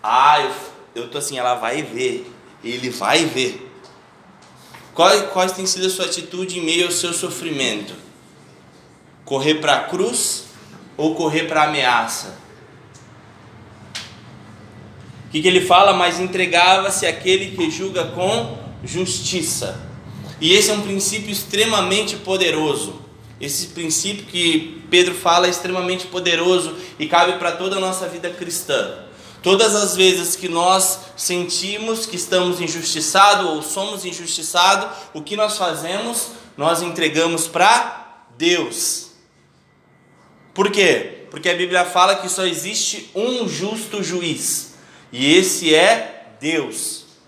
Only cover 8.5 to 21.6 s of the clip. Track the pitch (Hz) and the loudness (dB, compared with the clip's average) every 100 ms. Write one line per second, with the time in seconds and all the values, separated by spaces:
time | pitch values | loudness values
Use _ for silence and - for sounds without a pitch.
8.5 | - - - - - _ _ - 135 143 | -20 -20 -20 -20 -20 _ _ -6 -2 2
9.5 | 156 151 139 - 180 214 247 - - - | 2 4 2 0 -2 -2 0 -2 -4 -10
10.5 | - - - - - 156 160 156 156 160 | -20 -20 -20 -20 -2 -2 0 0 0 0
11.5 | 156 151 147 127 120 113 - 101 92 - | 2 2 2 2 2 0 -6 -10 -16 -20
12.5 | - - - - - - - - - - | -20 -20 -20 -20 -20 -20 -20 -20 -20 -20
13.5 | - - - - - - - - - - | -20 -20 -20 -16 -14 -14 -20 -20 -20 -20
14.5 | - - - - - - - - 156 175 | -20 -20 -20 -20 -20 -20 -20 -6 0 4
15.5 | 180 175 180 202 185 175 175 185 185 175 | 4 6 6 8 6 2 0 -4 -2 0
16.5 | 170 180 190 196 - 185 160 185 190 190 | 4 6 6 2 0 -2 -2 2 2 0
17.5 | - 160 156 190 180 160 175 185 226 226 | -2 -2 -2 -4 -4 -4 -2 -2 -2 -4
18.5 | - - - - 165 185 - - 180 151 | -10 -14 -14 -8 -4 -4 -4 -4 -4 -4
19.5 | - 104 - - - - - - - 156 | -4 -6 -10 -14 -16 -16 -14 -14 -4 4
20.5 | 190 208 208 202 196 - 214 202 196 - | 4 4 0 -2 -4 -4 -4 -6 -8 -4
21.5 | 196 | -2